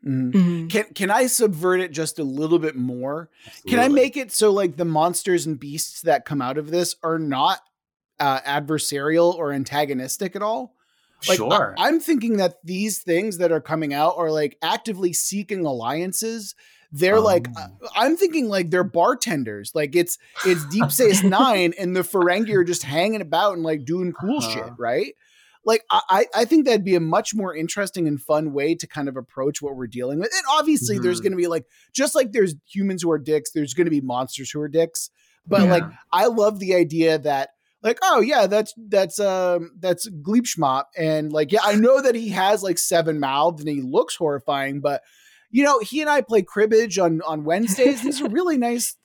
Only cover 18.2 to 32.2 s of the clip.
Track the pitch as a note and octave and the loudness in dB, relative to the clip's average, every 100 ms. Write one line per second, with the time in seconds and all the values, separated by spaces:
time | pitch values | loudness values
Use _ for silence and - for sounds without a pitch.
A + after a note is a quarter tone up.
18.2 | F#4+ D#4+ A#3 G3 E3+ F3+ F3+ E3+ F#3+ B3+ | 0 0 -2 -2 0 0 0 2 2 0
19.2 | A#3 D#3+ A#2 G#2 G#2 D#3+ D3 D#3+ F3 - | -2 -4 -4 -8 -8 -4 0 0 0 -4
20.2 | _ - F#3+ F3 D3 F#3 A3+ - A#3 G3 | _ -4 0 0 0 -2 0 4 4 4
21.2 | F#3+ F#3+ B3+ G3+ F3 E3+ F3+ F#3 F3 G3 | 4 4 4 4 0 -2 -4 -2 -2 2
22.2 | F3 F#3 A3 G3+ F3 E3+ C#3+ D3 G3 A3 | 2 2 0 0 0 -2 -4 -2 0 -2
23.2 | E3 E3 G#3 F3 D#3+ D#3 B2+ F3 F3+ - | -2 0 0 0 -4 -4 -4 -4 -4 -4
24.2 | F#3+ D4 A2+ A2 A2+ A#2+ A#2+ C3+ G3+ - | -4 -2 -4 -6 -10 -8 -4 -2 -4 -10
25.2 | _ _ _ _ - A3 - F#3+ - F#3+ | _ _ _ _ 0 0 2 -2 2 2
26.2 | A3+ G3+ A3+ D#4+ C4 A3 G3 F3 E3 D#3+ | 2 0 4 4 6 2 4 2 4 0
27.2 | - G#3+ F#3+ D#3 E3 - G3 F#3+ E3 D3 | 0 -4 -4 -6 -6 -4 -6 -2 -2 -2
28.2 | - D3+ D#3 C#3 C#3+ E3 - D#3 C#3 C3 | 0 0 0 -2 -2 -2 -6 -8 -8 -8
29.2 | A#2+ - C3+ C#3+ C#3+ C3+ B2 A#2+ B2 D3 | -12 -6 -4 -4 -10 -8 -10 -6 -6 -4
30.2 | G3 F#4+ C#4+ D4+ D4+ D4+ A3+ G3+ F3+ F3 | -2 -4 0 2 4 2 0 0 0 0
31.2 | F#3+ F#3 F3 E3 - _ _ - C#4 D4+ | -2 0 -2 -2 -6 _ _ -2 0 2